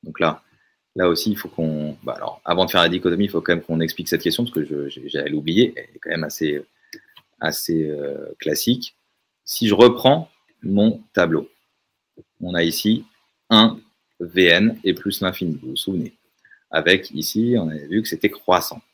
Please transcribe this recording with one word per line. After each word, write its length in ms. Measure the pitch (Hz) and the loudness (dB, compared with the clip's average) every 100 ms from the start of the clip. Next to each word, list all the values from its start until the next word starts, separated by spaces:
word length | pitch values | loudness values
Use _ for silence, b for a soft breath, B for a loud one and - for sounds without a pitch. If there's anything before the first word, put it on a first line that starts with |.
Donc 180 | 80 78 | -16 -2
là, 220 | 82 - _ _ _ _ _ - | -2 -2 _ _ _ _ _ -2
là 140 | 90 | 0
aussi, 220 | 82 113 | 0 -2
il 60 | 101 | -4
faut 120 | 85 | -8
qu'on, 480 | - 80 78 76 71 | -6 -4 -4 -8 -10
bah 100 | 64 - | -10 -8
alors, 260 | - - - | -10 -10 -4
avant 200 | 87 92 | 0 2
de 60 | |
faire 100 | 95 | 2
la 80 | 85 | 2
dichotomie, 360 | 87 90 87 101 | 2 0 0 0
il 40 | |
faut 120 | 85 | -2
quand 120 | - | 0
même 100 | 85 | -2
qu'on 160 | - 82 | 0 -2
explique 300 | 80 - - | -2 -4 -4
cette 120 | 85 | -2
question, 220 | 87 82 | -2 -2
parce 100 | 120 | -4
que 120 | - 73 | -4 -6
je, 240 | 73 71 | -6 -8
j'ai, 200 | 67 - | -12 -10
j'allais 200 | 73 73 | -8 -4
l'oublier, 440 | 76 73 90 87 - | -4 0 2 2 0
elle 200 | - - | -18 -16
est 40 | |
quand 100 | 82 | -8
même 140 | 82 | -6
assez, 420 | 78 - 80 73 - _ B B B B _ _ | -6 -4 -4 -4 -8 _ B B B B _ _
assez, 500 | 80 - - 82 78 | -6 -6 -4 -2 -2
euh, 440 | 73 71 71 71 - | -4 -8 -8 -12 -8
classique. 560 | 78 73 - 120 - _ _ _ _ _ - | -4 -2 0 -2 -4 _ _ _ _ _ -12
Si 220 | - 113 | -4 0
je 60 | |
reprends 560 | 98 120 123 127 151 156 _ _ _ | 8 8 8 2 2 -2 _ _ _
mon 400 | - 101 110 104 - | -2 2 2 0 -4
tableau, 360 | - 85 78 71 _ _ _ _ _ _ - - _ | 0 2 0 -4 _ _ _ _ _ _ -20 -20 _
on 120 | 90 | -6
a 100 | 87 | 0
ici 420 | 85 - 104 113 - _ _ _ _ | 0 0 0 0 -4 _ _ _ _
un 300 | 110 110 - _ _ _ _ | 6 6 4 _ _ _ _
V 260 | 87 90 90 | -4 4 6
N 340 | 87 110 117 | 6 4 2
et 100 | 95 | -2
plus 280 | 87 101 - | -2 -4 -4
l'infini, 360 | 95 - 87 73 | -4 -4 -6 -6
vous 80 | 65 | -8
vous 40 | 67 | -8
souvenez. 380 | - 92 64 _ _ _ b b b | -6 -6 -6 _ _ _ b b b
Avec 400 | 80 80 95 - | -2 2 2 2
ici, 440 | - - - 120 120 | -8 -4 -2 0 0
on 120 | 80 | -2
avait 180 | 78 73 | -6 -4
vu 140 | 98 | -4
que 60 | 110 | -4
c'était 220 | 82 104 | -2 -2
croissant. 520 | - - 90 - - _ | -2 0 0 0 -12 _